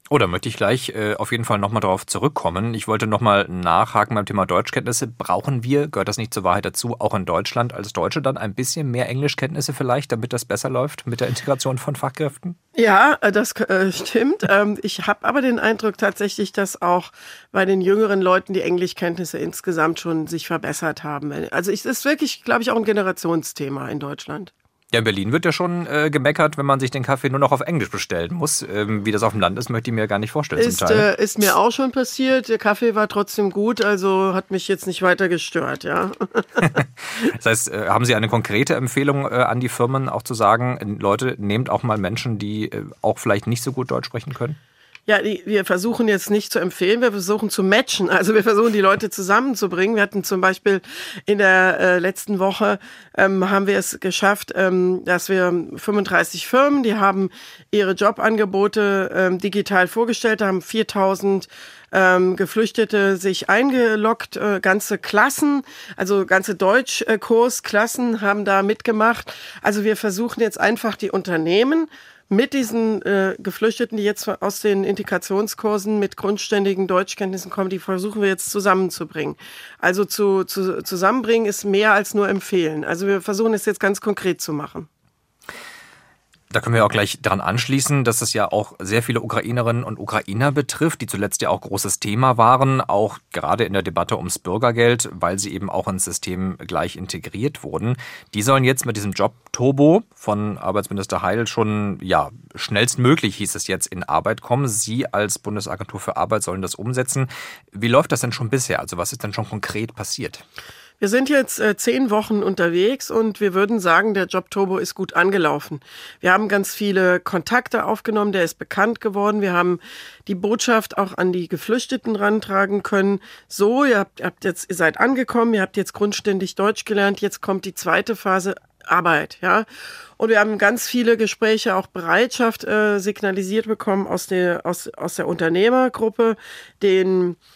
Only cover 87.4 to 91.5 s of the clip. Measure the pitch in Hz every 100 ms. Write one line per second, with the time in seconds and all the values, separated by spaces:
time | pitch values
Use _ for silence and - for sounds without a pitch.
87.4 | - 117 - 135 127 143 120 110 113 110
88.4 | 101 104 104 - 92 110 117 117 110 110
89.4 | 110 123 117 117 - 107 - 110 - 104
90.4 | 139 143 143 - 160 - - 190 - -
91.4 | 113